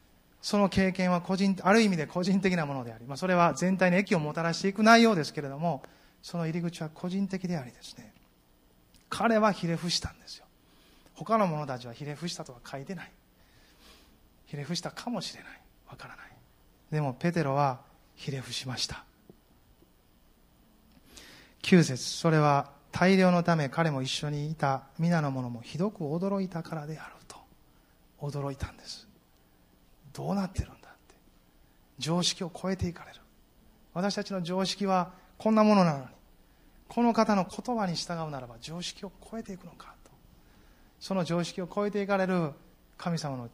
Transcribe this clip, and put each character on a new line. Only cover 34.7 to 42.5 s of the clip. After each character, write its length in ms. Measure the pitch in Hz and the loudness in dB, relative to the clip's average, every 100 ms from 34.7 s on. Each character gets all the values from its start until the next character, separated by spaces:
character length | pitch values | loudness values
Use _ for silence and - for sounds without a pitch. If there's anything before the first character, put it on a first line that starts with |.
| - 196 | -2 0
は 280 | 190 175 - - - | 2 0 -6 -20 -4
こ 120 | 220 | 2
ん 40 | 220 | 6
な 80 | |
も 100 | 214 208 | 8 8
の 80 | |
な 100 | 175 | 6
の 60 | 143 | 4
に、 60 | 127 - _ _ _ _ _ - - | -6 -18 _ _ _ _ _ -20 -8
こ 120 | - | 2
の 120 | 240 | 4
方 220 | 226 220 202 | 4 4 2
の 100 | 180 | 0
言 260 | - 226 240 | -4 -6 -2
葉 120 | 190 | -2
に 80 | 160 | -4
従 180 | - 170 160 | -6 -6 -6
う 20 | |
な 100 | 139 | -8
ら 60 | 123 | -12
ば 120 | 117 | -14
常 200 | - 170 | -12 -10
識 240 | 175 - 196 | -10 -10 -14
を 60 | - - | -16 -16
超 80 | 226 | -14
え 40 | |
て 100 | 220 | -12
い 40 | 185 | -14
く 80 | 175 | -16
の 60 | |
か 240 | - - - | -20 -20 -20
と。 80 | - - _ - - - - _ - _ | -20 -20 _ -20 -20 -20 -20 _ -20 _
そ 160 | - 190 | -4 -2
の 80 | |
常 200 | 165 170 | 0 -2
識 180 | 170 - | -2 -6
を 60 | 175 | -8
超 140 | - 208 | -2 -2
え 40 | |
て 100 | 208 | -2
い 60 | 196 | 0
か 100 | 202 | 0
れ 100 | 185 | 2
る 240 | 185 156 | 0 0